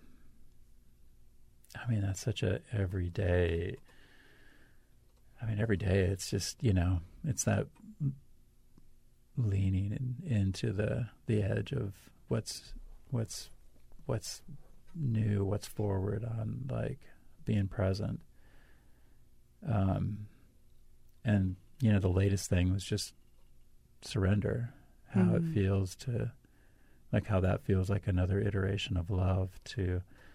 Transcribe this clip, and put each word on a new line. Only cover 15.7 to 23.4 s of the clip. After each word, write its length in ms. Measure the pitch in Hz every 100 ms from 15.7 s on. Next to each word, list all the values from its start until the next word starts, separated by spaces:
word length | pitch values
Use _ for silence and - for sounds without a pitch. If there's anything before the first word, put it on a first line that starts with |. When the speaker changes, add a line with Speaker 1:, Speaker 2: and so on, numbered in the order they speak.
| - 104 95 104 104
Speaker 1:
on, 440 | 117 113 110 120 131
like, 300 | 117 113 131 - - - - -
being 200 | 107 98
present. 520 | - 95 98 104 - - - - - - - - - - - - - - - -
Um, 600 | 101 95 98 92 104 104 - - - - - - - - -
and, 320 | 110 101 95 92 - -
you 100 | 113
know, 80 | 101
the 100 | 95
latest 420 | 92 98 98 -
thing 200 | 90 90
was 120 | 98
just 300 | - 104 - - - -